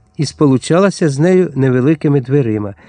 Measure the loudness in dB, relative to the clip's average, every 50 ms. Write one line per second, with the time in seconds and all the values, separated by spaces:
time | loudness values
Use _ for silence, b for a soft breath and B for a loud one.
0 | _ _ _ -8 -8 -6 -2 0 2 2 2 0 0 0 0 2 0 0 0 -2
1 | -2 -2 0 0 0 2 2 2 0 0 -2 -2 0 0 0 2 2 0 0 0
2 | 0 0 0 0 0 0 -2 0 0 0 -2 -4 -6 -8 -12 b b